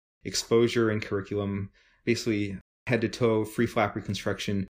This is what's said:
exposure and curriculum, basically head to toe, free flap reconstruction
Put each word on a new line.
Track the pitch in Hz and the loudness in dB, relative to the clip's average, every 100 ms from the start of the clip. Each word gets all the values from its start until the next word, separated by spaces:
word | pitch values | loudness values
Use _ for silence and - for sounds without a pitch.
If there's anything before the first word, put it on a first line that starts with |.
| _ _ | _ _
exposure | - - - 117 117 120 110 | -8 -6 2 4 4 4 2
and | 107 | 0
curriculum, | - 101 95 104 98 98 98 _ _ _ | -2 -4 -2 -4 -2 -4 -6 _ _ _
basically | 120 113 117 104 101 92 - _ - | -2 0 0 0 -2 -6 -14 _ -2
head | 117 | 0
to | 107 | 0
toe, | - 117 110 | 0 2 2
free | 107 - 117 | 0 0 0
flap | 117 104 110 | 2 0 -2
reconstruction | - 98 104 98 - 98 95 | -6 -4 -4 -4 -2 -2 -4